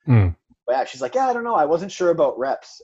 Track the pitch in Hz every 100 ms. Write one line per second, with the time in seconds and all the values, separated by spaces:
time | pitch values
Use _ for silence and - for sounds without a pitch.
0 | - 120 92 82 _ _ - 131 - 127
1 | 127 254 262 233 233 208 147 165 190 -
2 | 180 165 139 113 135 - - -